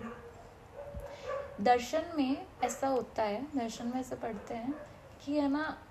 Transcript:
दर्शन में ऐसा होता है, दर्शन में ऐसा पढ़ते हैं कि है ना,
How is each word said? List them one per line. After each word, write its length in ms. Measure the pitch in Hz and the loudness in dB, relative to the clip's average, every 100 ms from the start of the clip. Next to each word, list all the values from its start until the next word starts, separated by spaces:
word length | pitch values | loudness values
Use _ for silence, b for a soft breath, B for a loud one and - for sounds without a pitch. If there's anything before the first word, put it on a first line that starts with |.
| 233 233 - - - - - 571 - - - B 494 554 B - | -4 -10 -12 -16 -16 -18 -16 -12 -10 -8 -8 B -4 -4 B 4
दर्शन 380 | 220 247 - 320 339 320 | 6 6 6 0 2 2
में 300 | 262 302 370 - | 2 2 -4 -2
ऐसा 240 | 247 - 269 | 0 2 2
होता 340 | 262 - - | 2 2 0
है, 240 | 214 208 294 285 | 0 0 0 0
दर्शन 300 | 233 - 240 | 0 -2 -2
में 140 | 254 | -2
ऐसा 160 | 254 247 | -2 -4
पढ़ते 380 | 233 202 - | -4 -4 -4
हैं 200 | 240 247 302 - B - - | -4 -2 -4 -6 B -18 -10
कि 80 | 277 | 0
है 180 | 294 285 | 4 6
ना, 280 | 285 311 - - | 4 2 -4 -10